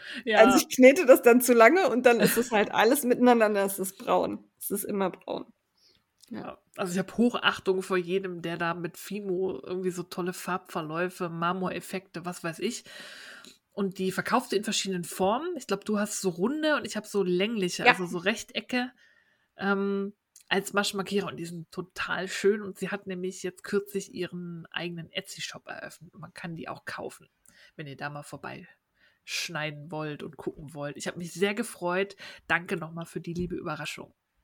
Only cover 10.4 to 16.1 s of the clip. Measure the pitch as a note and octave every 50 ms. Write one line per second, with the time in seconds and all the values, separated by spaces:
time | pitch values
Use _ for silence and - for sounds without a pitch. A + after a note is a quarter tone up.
10.4 | - - F3+ F#3 - - - F3+ D#3+ D3+ D#3 E3 F3+ F3+ - - F#3 E3 E3 E3
11.4 | E3+ F3 F#3 F#3+ F#3 E3+ - F3 - - - F#3 - _ - E3+ F3 F3+ F3+ -
12.4 | - E3 D#3+ - - A3+ B3 - - - - - - - - - - - - -
13.4 | - - - _ _ _ _ - G3+ F#3+ F3+ - F#3+ F#3 F#3 G3+ - - A3 B3
14.4 | B3 - - G3 G#3+ A3 G3 - - G3 F#3+ F3 E3+ - - - F#3 F#3+ A3 C4
15.4 | D#4+ F4+ F4 C4+ - - G3+ G3 - - G#3+ G3+ G#3 G#3